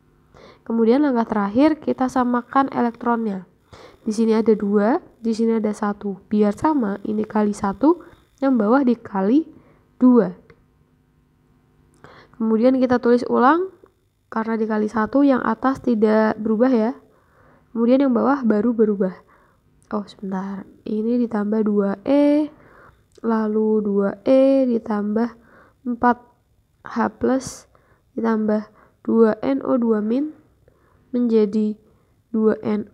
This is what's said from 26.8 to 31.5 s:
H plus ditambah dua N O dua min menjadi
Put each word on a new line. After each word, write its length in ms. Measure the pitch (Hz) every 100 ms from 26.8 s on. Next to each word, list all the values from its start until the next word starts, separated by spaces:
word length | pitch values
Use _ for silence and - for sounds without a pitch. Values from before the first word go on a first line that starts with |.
| -
H 80 | - 220 214
plus 480 | 240 262 - - - _ _ _ _ -
ditambah 560 | 226 220 214 214 208 _ _ _
dua 320 | - 226 226 -
N 160 | - 269
O 160 | - 262
dua 240 | 233 214
min 320 | 208 240 302 311 _ _ _ _ _ _ _
menjadi 640 | 247 247 226 214